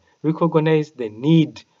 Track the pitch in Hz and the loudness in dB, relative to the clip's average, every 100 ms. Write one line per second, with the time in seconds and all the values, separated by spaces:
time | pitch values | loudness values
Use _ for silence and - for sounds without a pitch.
0 | _ _ 147 135 170 160 156 156 147 127 | _ _ -6 -2 0 0 0 0 -2 -8
1 | 113 107 143 165 151 - - _ | -12 -4 2 2 2 -4 -20 _